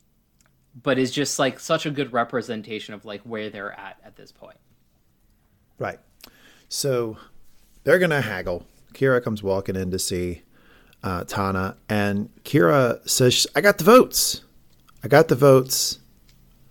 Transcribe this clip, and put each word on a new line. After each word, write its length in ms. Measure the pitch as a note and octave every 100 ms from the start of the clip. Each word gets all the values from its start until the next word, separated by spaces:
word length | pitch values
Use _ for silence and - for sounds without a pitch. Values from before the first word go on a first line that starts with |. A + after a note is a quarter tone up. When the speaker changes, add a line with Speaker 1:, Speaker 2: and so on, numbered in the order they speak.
| _ _ _ _ _ _ _ B2
Speaker 1:
but 160 | C#3+ B2+
is 100 | B2+
just, 280 | D3 C3+ -
like, 200 | C3+ -
such 260 | - D#3+ E3
a 20 |
good 240 | C#3+ B2+
representation 800 | A#2+ A#2+ B2+ A2 A2 G#2+ G#2+ -
of, 100 | G#2 A2
like, 160 | G#2
where 280 | A#2 A2+ G#2+
they're 220 | G#2 G2+
at, 260 | - G2 - G#2+
at 100 | G#2
this 160 | G2+
point. 260 | _ - - _ _ _ _ _ _ _ _ _ _ _ _
Speaker 2:
Right. 180 | G#2+ E2+ _ _ - _ _ _ _
So 480 | - C#3+ B2 A#2 A2 - - - - _ _
they're 140 | - F3+
gonna 220 | F3+ D3
haggle. 440 | A2+ F#2 F2+ F2 - _ _
Kira 300 | - C3+ B2
comes 180 | A#2+ G#2
walking 340 | G2 F#2+ G2 F#2+
in 140 | F#2
to 60 | F2+
see, 460 | - F2+ F2+ E2 _ _ _ _ _ _
uh, 200 | - F2+
Tana, 540 | - - G2 F#2+ F#2+ - -
and 400 | G#2+ G2+ G2+ G#2+ -
Kira 640 | - D3 E3+ D3 B2 - -
says, 380 | - B2+ - - C#3+
"I 60 |
got 160 | G3+ -
the 40 | E3
votes. 560 | B3 - - - - - _ _ _ _ _
I 40 | G#2+
got 220 | C#3+ E3
the 60 | C3
votes. 640 | C#3+ C3 C3+ - - - _ _ _ _ _ _ _